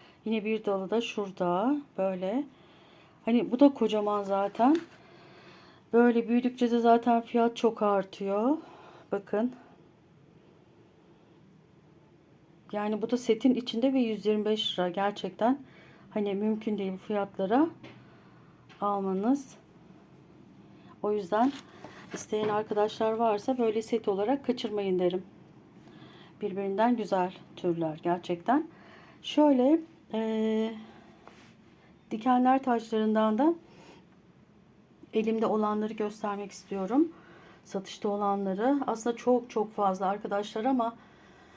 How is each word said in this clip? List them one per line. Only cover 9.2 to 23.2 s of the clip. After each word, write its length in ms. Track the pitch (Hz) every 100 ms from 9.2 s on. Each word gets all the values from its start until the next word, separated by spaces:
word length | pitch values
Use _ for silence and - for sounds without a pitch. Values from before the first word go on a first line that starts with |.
| - 202 240 254 - - - _ _ _ _ - _ _ _ _ - _ _ _ _ - - - _ _ _ - _ - _ - _ - -
Yani 300 | 208 208 214
bu 100 | 220
da 60 | 247
setin 380 | - 220 - -
içinde 380 | - 220 262
ve 60 | 262
yüz 260 | 233 214 202
yirmi 200 | 214 208
beş 340 | 214 214 -
lira. 100 | 180
Gerçekten 720 | 175 202 202 190 - 220 269 - - - - -
hani 240 | 214 202
mümkün 440 | 196 214 214 220 208
değil 160 | 196
bu 40 | 190
fiyatlara 720 | - 208 196 - 190 233 330 - - - - - - - - - - -
almanız. 720 | 202 202 190 190 214 277 - - - - - - - - - - - - - - - -
O 80 | 208
yüzden 400 | 208 180 208 254 - - - - - -
isteyen 360 | - - 214 214
arkadaşlar 640 | 208 214 208 214 - 220
varsa 460 | 220